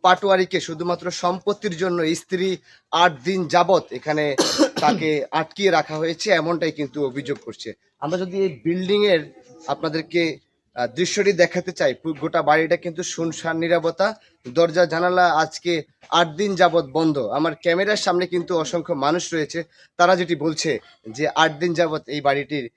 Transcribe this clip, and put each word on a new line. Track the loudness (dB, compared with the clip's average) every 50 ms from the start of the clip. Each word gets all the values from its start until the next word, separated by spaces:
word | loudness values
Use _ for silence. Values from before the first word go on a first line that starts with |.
পাটোয়ারিকে | 6 4 4 4 4 2 2 2 2 0 -2 -4
শুধুমাত্র | -4 -6 -8 -6 -4 -4 -4 -4 -6 -8
সম্পত্তির | -8 -4 -2 -2 -4 -2 _ -4 -4 -4 -4 -6 -4
জন্য | -2 -2 -2 -2 -2 -2 -2 -2
স্ত্রী | -4 -4 _ -4 -2 -2 -2 -4 -6 _ _ -20 _ _ _
আট | 2 4 4 4 4 0 -4
দিন | -2 -2 -2 -2
যাবত | 2 2 2 4 4 4 2 2 -2
এখানে | -14 -10 -4 -2 -2 0 0 0 0
<coughs> | 0 0 0 2 2 0 0 0 0
তাকে | 0 2 2 2 0 0 0 0 -2 -2
আটকিয়ে | -2 -4 -4 -4 -6 0 2 4
রাখা | 4 2 0 0 -4
হয়েছে, | -4 -4 -4 -4 -4 2 2
এমনটাই | 2 2 2 0 -2 -2 -2 -4
কিন্তু | -2 -4 -8 -6 -4 -4 -4
অভিযোগ | -4 -4 -6 -6 -6 -8 -8 -8
করছে। | -16 -16 -14 -14 -14 -14 _ _ _ _ _
আমরা | -6 -4 -4
যদি | -4 -4 -4 -2
এই | -2 -2 -2 -2 -4 _
বিল্ডিংয়ের | -2 -2 -2 0 0 2 2 4 4 4 2 0 -4 -16 -20 -20 -20 -20 -16 -6
আপনাদেরকে, | -6 -6 -4 -4 -4 -4 -4 -6 -2 0 0 0 0 -2 -8 _ _ _ _ _ _ _
আহ, | -6 -6 -6 -2
দৃশ্যটি | -4 -4 -2 0 0 0 2
দেখাতে | 4 4 2 2 2 -4 -6 -6
চাই, | -4 0 0 0 0
পু-, | -2 -8 -8 -6 -6
গোটা | -6 -2 -2 0
বাড়িটা | 2 4 4 4 4 2 0
কিন্তু | -2 -2 -8 -8 -8 -8
শুনশান | -8 -6 -6 -6 -6 -6 -6 -6 -4 -4
নীরবতা, | -2 0 0 0 2 0 -2 0 0 -2 -2 -2 -6 _ _ _ _ _ -4
দরজা | 2 2 2 2 4 2 2
জানালা | 2 2 0 0 2 4 4 4
আজকে | 4 4 2 0 0 -4 -8 _ -4 -4 -4 -4 _ _ _ -10 0
আট | 2 2 2
দিন | 2 0 -4 -2 -2 4
যাবত | 4 4 4 4 2 -2 0 -2
বন্ধ। | 0 2 2 0
আমার | 0 -2 -2 -2 0 -2 -2 -2 _
ক্যামেরার | 0 0 2 2 2 0 0
সামনে | 0 0 0 0 0 0
কিন্তু | -2 -2 -4 -2 0 -2
অসংখ্য | -2 -2 -2 -4 -6 -4 -4 -4
মানুষ | 0 0 0 0 0 -4 -4 -4
রয়েছে, | -4 -4 -4 -6 -10 -10 _ _ _ _ _ _
তারা | 2 4 4 6
যেটি | 2 2 -2 -2
বলছে | -2 -2 -4 -4 -2 -2 -2 -4 -4 _ -14 _ _ _ -16
যে | -6 -4 -4 -2 2
আট | 4 2 2 2 -2
দিন | -2 -2 0
যাবত | 0 0 0 0 -6 -8
এই | -8 -10 -2
বাড়িটির | 0 0 0 0 -2 _ -6 -6 -6 -8 _